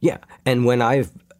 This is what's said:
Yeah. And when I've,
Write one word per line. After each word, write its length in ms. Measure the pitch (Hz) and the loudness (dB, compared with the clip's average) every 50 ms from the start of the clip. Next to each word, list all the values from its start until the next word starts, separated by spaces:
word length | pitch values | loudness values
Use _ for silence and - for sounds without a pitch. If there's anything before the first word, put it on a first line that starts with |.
Yeah. 160 | - 165 - - - - - - - | -4 -2 -2 -4 -10 -20 -16 -6 -2
And 200 | 135 127 123 123 | -2 0 2 2
when 160 | 120 123 120 | 2 2 2
I've, 300 | 117 117 135 139 120 - - - _ _ - _ | 0 0 0 0 -2 -4 -8 -20 _ _ -20 _